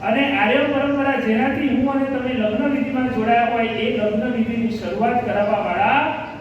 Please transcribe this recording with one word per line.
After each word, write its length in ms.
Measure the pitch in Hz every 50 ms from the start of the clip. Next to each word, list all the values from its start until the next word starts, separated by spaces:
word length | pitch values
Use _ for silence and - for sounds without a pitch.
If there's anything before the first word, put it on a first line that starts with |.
| 202
અને 340 | 202 226 262 277 277 277 -
આર્ય 200 | 208 214 254 285
પરંપરા 600 | 285 285 285 277 285 285 285 277 269 277 269 254 - 226
જેનાથી 400 | 220 226 247 277 277 - 302 269
હું 260 | 247 240 254 277 269
અને 120 | 277 269
તમે 280 | 269 269 254 247 254 254
લગ્ન 380 | 220 214 214 208 - 294 285
વિધિમાં 360 | 277 254 - - - 254 254 247
જોડાયા 380 | 226 214 214 226 233 233 233
હોય, 180 | 233 233 233 233
એ 340 | 226 220 208 220 247 254 220
લગ્ન 340 | 208 214 208 220 247 254
વિધિની 380 | 233 226 220 - 233 226 233 214
શરૂઆત 560 | 208 196 185 175 202 202 220 233 240 240 226
કરાવવા 320 | 214 202 202 208 208 214 202
વાળા 560 | - - - - 202 - - - - - - - - - - -